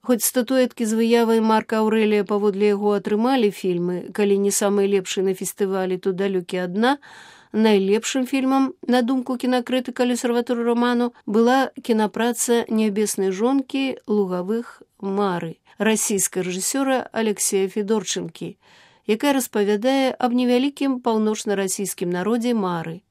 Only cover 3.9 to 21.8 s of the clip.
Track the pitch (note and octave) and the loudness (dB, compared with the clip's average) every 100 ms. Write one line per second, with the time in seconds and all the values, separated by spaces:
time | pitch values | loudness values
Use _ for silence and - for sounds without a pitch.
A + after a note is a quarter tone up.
3.9 | F3 - - G3+ G3 G3+ G3 G3+ G3+ G3 | -4 -6 0 2 2 2 2 2 2 2
4.9 | G3+ F#3 G3+ F#3+ F#3 F#3 - G3 F#3+ F#3 | 0 -2 -2 -2 -2 -8 -4 -2 -2 -2
5.9 | F#3 G3 F3+ G3 F#3 F3+ F#3 F3+ F#3+ A#3+ | -2 -2 -2 -2 -2 -4 -6 -4 0 0
6.9 | C#4 - - - - _ G#3+ A3 G3+ F#3+ | 0 -6 -20 -20 -20 _ 2 4 4 4
7.9 | G#3+ - C4+ B3 C4+ C4 C4+ C4+ - - | 0 0 -4 -2 0 2 2 0 -4 0
8.9 | B3 A#3+ C4 A#3+ B3 B3 B3+ A#3+ B3+ B3 | 0 2 -2 -2 -4 0 -2 0 -4 -4
9.9 | B3 B3 A#3+ B3 A#3+ A#3+ A#3 A#3 A#3+ A#3+ | -2 0 0 0 0 0 -2 0 2 2
10.9 | A#3+ A#3+ - - G#3 A#3 C4 C4 - - | 0 -2 -4 -2 2 4 4 0 -4 -2
11.9 | A3 G#3 G#3 A#3 A#3 - A#3 - A3 A3 | 0 0 0 -2 -2 0 0 2 0 0
12.9 | G3+ G#3 - F#3+ F#3 A#3 C#4 B3+ C4+ C4+ | 0 -2 0 -2 0 0 0 -2 -4 -4
13.9 | - - G#3 F#3+ F3+ F3+ A3+ A#3 - - | -6 -2 0 0 -4 -4 -4 -6 -18 -20
14.9 | _ G3 G3 G3+ F3 E3 - _ _ G#3+ | _ -6 -2 -2 -2 -6 -12 _ _ 0
15.9 | G#3+ - G3 - F#3 F3+ F3+ - C4+ C4+ | 0 0 -2 -2 -4 -4 -4 -4 -2 0
16.9 | C4 - - A3 G3 - G3 F#3+ G#3+ G3+ | 0 -2 -2 -2 -2 0 0 0 -2 0
17.9 | A3 F3+ F#3+ E3+ - F3 - _ - - | -2 -2 -6 -8 -10 -14 -14 _ -20 -20
18.9 | _ - A3 C#4+ C4+ B3 G#3+ G3+ G#3 B3 | _ -4 0 2 0 0 0 0 2 2
19.9 | C4+ C4 - B3 A#3+ B3 B3 C#4 C#4 C#4 | 2 0 0 -2 0 2 2 0 -2 -2
20.9 | B3+ A#3+ A3 G#3+ G#3+ G#3+ G3 F#3+ - | -2 0 0 0 -2 -2 -2 -2 -4